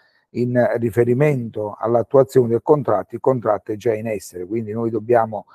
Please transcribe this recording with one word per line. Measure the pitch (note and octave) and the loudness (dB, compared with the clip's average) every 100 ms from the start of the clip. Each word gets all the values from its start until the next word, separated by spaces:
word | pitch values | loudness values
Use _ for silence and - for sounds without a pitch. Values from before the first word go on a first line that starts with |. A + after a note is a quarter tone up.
| _ _ _ | _ _ _
in | - A#2+ B2 A2 A2+ | -4 0 2 2 0
riferimento | A#2 A#2+ A#2 B2 D3+ C3+ A#2 G#2+ G#2 - | -2 0 2 2 2 0 -4 -8 -8 -6
all'attuazione | A2 A#2 A2+ C3+ C3+ C3 A#2+ | -2 0 2 2 4 4 2
del | A#2 | 0
contratto. | - D3 A2+ G#2 F#2 A2+ | 2 2 2 -2 -2 -4
Il | |
contratto | - B2+ G#2+ G2+ - | 0 0 0 -2 -2
è | G#2+ | -4
già | A#2 | -2
in | G#2+ A2+ | -2 -4
essere, | G#2+ - F2+ F2+ | -6 -8 -12 -8
quindi | A2+ A2 | -6 -6
noi | A2 A#2 | -4 -4
dobbiamo, | A2+ G#2+ A#2+ A2+ G#2+ - | -4 2 2 2 -4 -12